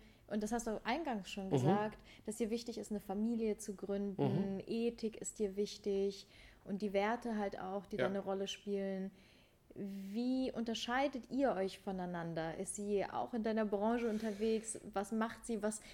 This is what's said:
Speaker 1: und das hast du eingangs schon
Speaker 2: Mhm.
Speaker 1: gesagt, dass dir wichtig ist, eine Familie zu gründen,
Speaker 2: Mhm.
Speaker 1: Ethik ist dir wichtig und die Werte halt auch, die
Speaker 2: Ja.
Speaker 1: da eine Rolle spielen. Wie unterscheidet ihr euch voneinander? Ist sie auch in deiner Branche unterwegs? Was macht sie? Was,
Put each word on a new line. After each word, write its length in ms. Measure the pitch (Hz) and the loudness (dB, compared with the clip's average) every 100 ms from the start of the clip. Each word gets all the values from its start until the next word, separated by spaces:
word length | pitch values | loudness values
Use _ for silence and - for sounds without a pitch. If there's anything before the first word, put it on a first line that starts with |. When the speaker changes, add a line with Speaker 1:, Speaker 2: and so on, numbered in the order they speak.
| - - - | -12 -20 -4
Speaker 1:
und 160 | 214 | -2
das 100 | 208 | 0
hast 140 | 240 226 | 0 0
du 140 | 208 | -2
eingangs 460 | - 269 311 220 185 | 0 0 0 -2 -4
schon 160 | - 190 | -6 0
Speaker 2:
Mhm. 40 | |
Speaker 1:
gesagt, 480 | 143 127 202 214 - - - - | 4 6 6 4 -4 -16 -12 -8
dass 100 | 208 | -2
dir 140 | 226 | 0
wichtig 280 | 233 240 226 | 0 -2 -8
ist, 120 | - | -4
eine 100 | 208 | -4
Familie 560 | - 196 220 233 220 208 | -2 0 0 2 0 0
zu 180 | - | -4
gründen, 800 | 190 190 202 202 190 143 160 196 196 | -6 -2 0 0 2 4 4 2 -2
Speaker 2:
Mhm. 60 | - | -2
Speaker 1:
Ethik 500 | 226 233 233 220 - | 0 0 0 -4 -4
ist 180 | 190 - | -6 -2
dir 160 | 208 196 | 0 0
wichtig 680 | 208 - 208 196 202 196 - - - - | -2 -2 0 2 2 0 -10 -20 -20 -16
und 180 | - 196 | -6 -2
die 100 | 208 | 0
Werte 440 | 196 208 240 240 214 | 2 2 2 0 0
halt 220 | 202 202 | 0 -2
auch, 260 | 190 202 185 | -4 -4 -4
die 100 | 208 | 0
Speaker 2:
Ja. 80 | |
Speaker 1:
da 60 | - | 2
eine 100 | 196 | 0
Rolle 280 | 196 196 196 | 0 -2 -2
spielen. 640 | - - 202 196 190 190 - - - - _ - | -4 -2 0 0 -2 -4 -8 -20 -20 -20 _ -16
Wie 760 | - 196 196 196 208 247 262 262 | -10 -8 -6 -4 -2 0 2 0
unterscheidet 800 | - 233 226 - 254 277 262 - | -2 -2 -2 0 2 2 0 -4
ihr 220 | 262 269 | 2 4
euch 260 | 185 190 - | 4 0 -2
voneinander? 800 | - 185 180 175 165 165 160 160 | -4 -2 -2 -2 -2 -2 -2 -2
Ist 180 | 190 - | -4 -4
sie 280 | 202 202 | 2 2
auch 300 | - - 247 | 2 0 -2
in 80 | 240 | 0
deiner 220 | 220 220 | 2 2
Branche 440 | 220 202 214 240 233 | 2 4 4 4 2
unterwegs? 720 | 214 220 202 226 220 220 - - | 0 0 0 2 2 0 -8 -4
Was 200 | 196 202 | -2 0
macht 340 | 220 226 - - | 0 0 -2 -4
sie? 160 | 220 | 0
Was, 180 | 214 214 - | 0 -2 -6